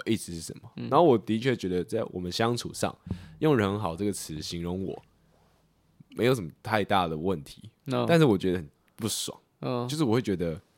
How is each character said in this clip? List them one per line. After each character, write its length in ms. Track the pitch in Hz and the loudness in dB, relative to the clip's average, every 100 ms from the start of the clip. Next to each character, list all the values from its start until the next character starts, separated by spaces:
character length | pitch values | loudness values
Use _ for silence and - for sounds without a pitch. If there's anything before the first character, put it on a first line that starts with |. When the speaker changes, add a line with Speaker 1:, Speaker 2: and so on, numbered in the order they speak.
| 101 | -2
Speaker 1:
意 100 | 110 | -2
思 160 | - | -2
是 80 | 85 | -10
什 160 | 80 - | -10 -14
么。 80 | - - | -14 -10
Speaker 2:
嗯。 120 | 120 | 0
Speaker 1:
然 80 | 139 | 4
后 40 | |
我 140 | 170 113 | 6 4
的 220 | - 110 | 2 -2
确 160 | 131 113 | 0 -2
觉 120 | 92 | -2
得 160 | 90 | -2
在 200 | 80 110 - | -2 -4 -4
我 80 | 92 | -6
们 120 | 90 | -6
相 240 | - 113 120 | 0 0 0
处 160 | 82 | -4
上， 240 | - 101 - - - - - | -4 -4 -6 -10 -10 -12 -2
用 160 | 156 127 | 2 4
“人 100 | 98 | 4
很 120 | 104 | 0
好” 160 | 90 82 | -4 -2
这 80 | 101 | -4
个 80 | |
词 260 | 92 - 78 | -4 -6 -8
形 200 | - 87 | -8 -6
容 240 | 87 92 90 | -4 -4 -6
我， 160 | - - _ _ _ _ _ _ _ _ _ - - | -8 -14 _ _ _ _ _ _ _ _ _ -12 0
没 100 | 117 | 2
有 100 | 127 | 2
什 60 | |
么 80 | 78 - | -2 -10
太 220 | 107 110 | -2 0
大 240 | 95 101 87 | 2 2 2
的 100 | 78 | 0
问 240 | 92 85 | -2 -2
题。 260 | 71 - 110 _ - | -6 -18 -20 _ -6
Speaker 2:
No。 200 | 123 120 | -2 4
Speaker 1:
但 120 | 165 | 6
是 40 | 147 | 6
我 120 | 95 | 6
觉 140 | 92 | 2
得 80 | 90 | 0
很 100 | 73 _ _ - | -4 _ _ -6
不 120 | 110 | -4
爽。 300 | - - - _ - | -4 -6 -10 _ -10
Speaker 2:
嗯。 260 | 135 123 123 | -6 -4 -2
Speaker 1:
就 100 | 151 | 0
是 60 | |
我 100 | 131 | 2
会 80 | 120 | 2
觉 140 | 104 87 | 2 0
得 260 | 85 80 - | -2 -4 -10